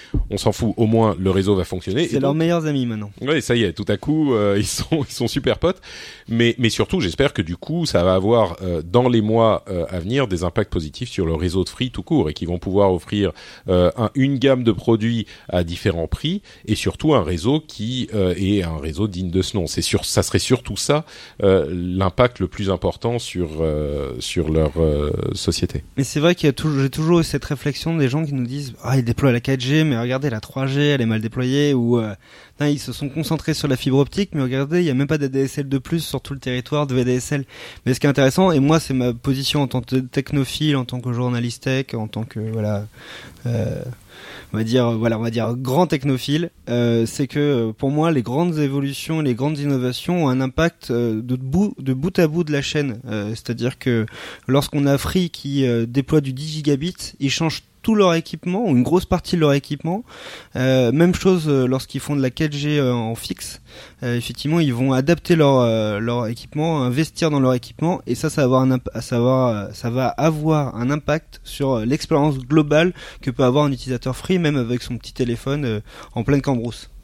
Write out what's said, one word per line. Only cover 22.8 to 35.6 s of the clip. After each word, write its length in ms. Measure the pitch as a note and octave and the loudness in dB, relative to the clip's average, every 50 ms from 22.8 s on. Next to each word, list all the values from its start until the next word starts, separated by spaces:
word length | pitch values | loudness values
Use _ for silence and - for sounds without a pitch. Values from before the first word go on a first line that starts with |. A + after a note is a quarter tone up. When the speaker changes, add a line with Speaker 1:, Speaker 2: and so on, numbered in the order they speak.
| - F2+ - - - A#2 A#2+ A#2+ | 0 -2 -4 -2 -4 -4 -4 -4
Speaker 1:
sur, 400 | - - - F2+ F2 D#2 D2+ D#2 | -6 -6 -4 -4 -4 -4 -2 -2
euh, 540 | D#2+ D#2+ D2+ D2+ D2+ C#2+ D2 C#2+ C#2+ C2+ B1 B1 | 0 0 0 0 -2 -2 -2 -4 -4 -6 -6 -8
sur 300 | - - - F2+ D#2 D2+ | -8 -4 -2 -2 0 2
leur, 220 | D#2 D#2+ D#2 D2+ C#2+ D#2+ | 2 2 2 2 2 2
euh, 320 | E2 D#2 D2 D2 D2 D2+ - - - - - | 2 2 2 2 0 0 -2 -2 -2 -4 -4
société. 500 | F#2 - - E2 - - F2+ - - - - - - | -2 -2 -2 0 0 -2 -4 -4 -6 -8 -6 -4 -4
Speaker 2:
Mais 60 | C#3 | -4
c'est 160 | - - D3+ | -2 0 2
vrai 140 | D3 E3+ F3 | 2 2 2
qu'il 120 | - - | 2 2
y 40 | D3 | 0
a 40 | B2+ | 0
tou-, 260 | - - D#3 D3 C3+ | 0 -2 -2 0 0
j'ai 80 | C3+ C3+ | 0 0
toujours 320 | B2+ - D#3+ D#3+ F3 E3+ | -2 0 2 4 4 4
eu 40 | D#3+ | 2
cette 200 | - - C#3+ - | 2 -2 -4 -4
réflexion 500 | - D3 C3 - D3 C3+ - - E3 E3 | -4 -6 -4 -4 -4 -4 -4 -4 -2 0
des 140 | D#3+ C#3+ B2 | 2 0 2
gens 160 | B2+ D#3 D#3+ | 0 0 -2
qui 80 | C#3+ | -2
nous 140 | C#3+ C3 B2 | -2 -4 -4
disent, « 260 | A#2 C3 C#3+ C#3+ B2+ A2+ - | -4 -6 -8 -8 -10 -12 -8
Ah, 140 | - A#2 C3 | -4 0 0
ils 80 | C3+ A#2+ | 2 2
déploient 280 | A#2 A#2+ - C#3 C3+ | 0 0 2 2 2
la 80 | A#2 A#2+ | 2 2
quatre 200 | A#2+ C3+ C3+ C3 | 0 -2 -2 -2
G, 240 | B2 C3 D3 D#3 D#3 | 0 0 2 2 2
mais 160 | D#3 C3 A2+ | 2 0 0
regardez, 300 | A#2 B2 B2+ C3 C#3 D3 | -2 -2 -2 -2 -2 -2
la 100 | A2+ G#2+ | -4 -4
trois 260 | - - - C3+ C3+ | -8 -8 -6 -4 -4
G, 140 | C3+ C3+ C#3+ | -2 0 2
elle 220 | D3 D3 C#3+ C3 | 2 2 2 2
est 40 | A#2 | 2
mal 140 | A2+ A2 A2 | 0 0 0
déployée, » 540 | G#2+ A2+ - B2+ B2 B2+ C3+ C#3+ D3 D3 C#3 | -2 -4 -4 -2 -2 0 2 2 2 4 2
ou, 240 | B2+ A#2+ A#2 A#2+ A#2 | 2 4 4 2 2
euh, « 160 | A2 G#2+ G2 - _ - - - - - | 0 -2 -6 -10 _ -20 -20 -20 -20 -14
Putain, 180 | _ - D3 D3 | _ -2 0 0
ils 80 | D3 C3 | 0 -2
se 140 | - C3 | -4 -8
sont 180 | A#2+ - D3 C#3 | -8 -6 -6 -6
concentrés 420 | - D#3+ D3+ - E3 D3 - - D3+ | -4 -4 -4 -2 -2 -2 -2 -2 -4
sur 140 | - - C#3 | -2 0 -2
la 80 | C3 | 0
fibre 220 | - - C#3+ C3 C#3 | 0 0 2 4 4
optique, 320 | C#3 B2+ - F#3+ G3+ - | 2 2 0 -2 -2 -2
mais 100 | - D3+ | -2 -2
regardez, 380 | C3+ B2 B2+ C3+ C#3 C#3 E3 F3+ | -2 0 0 -2 -2 0 2 2
il 60 | F3+ | 2
y 40 | D#3 | 2
a 40 | B2+ | 2
même 120 | B2+ C#3+ | 0 0
pas 120 | C#3 D#3+ D3+ | 0 0 0
d'A 100 | C#3+ C3+ | 0 -2
D 120 | C3 C3+ | 0 0
S 180 | C3+ B2+ - | 0 0 -2
L 100 | D3+ | -6